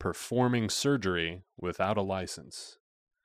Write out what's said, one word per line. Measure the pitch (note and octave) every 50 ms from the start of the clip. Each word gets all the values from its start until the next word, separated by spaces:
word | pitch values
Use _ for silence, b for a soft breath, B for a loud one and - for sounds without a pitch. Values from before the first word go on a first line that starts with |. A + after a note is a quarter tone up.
performing | - F#2+ E2+ - - - A#2+ B2 B2+ B2 B2 A#2+ A2 G2+
surgery | - - - C#3+ C#3+ C3 G2+ F#2+ F2+ F2 E2 E2 E2+ F#2 F#2+ _ _
without | - - F2 E2+ - G2 F#2+ G#2
a | G#2 G2
license. | F#2+ F#2+ F#2+ F#2 F2 - - D2 - - - - - - _ _ _ _ _ _ _ _ _ _